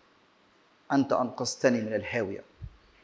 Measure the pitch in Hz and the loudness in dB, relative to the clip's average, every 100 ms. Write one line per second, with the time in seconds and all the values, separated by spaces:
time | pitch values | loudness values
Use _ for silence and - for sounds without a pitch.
0 | _ _ _ _ _ _ _ _ _ 139 | _ _ _ _ _ _ _ _ _ 0
1 | 131 - 123 - 120 - 139 120 110 107 | 2 2 0 -2 -6 2 2 2 0 -4
2 | - 120 98 98 - - - - _ _ | -2 -2 -2 -4 -12 -18 -18 -18 _ _